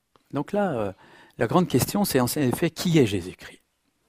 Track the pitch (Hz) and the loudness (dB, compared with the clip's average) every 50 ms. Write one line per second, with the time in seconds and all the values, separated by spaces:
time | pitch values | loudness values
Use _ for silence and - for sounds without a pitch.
0 | _ _ _ _ _ _ - 139 147 - - 208 202 185 147 117 104 98 90 _ | _ _ _ _ _ _ -8 -8 -6 -4 -2 -2 -2 -2 -2 -2 -4 -6 -6 _
1 | - - - - - - _ - 123 110 131 175 180 - - 127 - - - 202 | -18 -20 -20 -20 -20 -12 _ -4 -2 2 2 2 2 2 2 0 0 0 -2 -2
2 | 202 - - 135 123 120 - - 135 123 113 - - 165 - - - 185 160 160 | -2 0 0 0 0 0 0 -2 -2 -2 -2 -2 -2 -4 -4 -2 -2 2 4 4
3 | 127 101 101 95 85 90 85 - - - - - _ _ _ _ _ _ _ _ | 4 4 2 -4 -6 -8 -14 -16 -18 -20 -20 -20 _ _ _ _ _ _ _ _
4 | _ | _